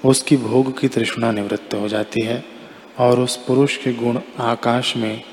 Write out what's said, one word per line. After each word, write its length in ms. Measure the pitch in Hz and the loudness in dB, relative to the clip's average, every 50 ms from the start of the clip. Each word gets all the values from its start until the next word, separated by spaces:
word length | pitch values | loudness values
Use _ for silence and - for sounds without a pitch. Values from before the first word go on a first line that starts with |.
| - | 6
उसकी 320 | 131 131 - - - 151 | 4 4 4 4 2 2
भोग 420 | 131 117 107 117 127 135 135 131 - | 2 2 2 2 2 2 2 -2 -2
की 80 | - | -2
तृष्णा 440 | 131 - 117 117 - - 117 117 117 | -2 0 0 -2 -2 -2 -2 -2 0
निवृत्त 420 | 110 104 101 101 104 101 - - - | 0 -2 -2 -4 -4 -6 -6 -6 -6
हो 140 | 104 104 | -4 -4
जाती 340 | 104 107 107 104 - - 113 | -2 -2 -4 -4 -4 -4 -4
है 240 | 113 113 117 127 - - - - - - - - - - - | -2 -2 -4 -6 -8 -14 -20 -20 -20 -20 -20 -20 -20 -18 -4
और 220 | - 123 123 123 123 | 2 4 4 4 4
उस 160 | 127 123 - | 2 -2 -4
पुरुष 420 | - - - 127 131 143 139 - | -6 -2 0 4 4 4 2 0
के 160 | - - 131 120 | -2 -4 -4 -2
गुण 260 | 117 120 120 117 117 - - - - | 0 -2 -2 -2 -2 -6 -8 -8 -4
आकाश 580 | 120 117 117 - - 123 117 123 123 - - | -2 -2 -2 0 0 0 0 2 0 -2 -2
में 240 | 120 113 110 107 - - - | -2 -4 -4 -4 -8 -12 -18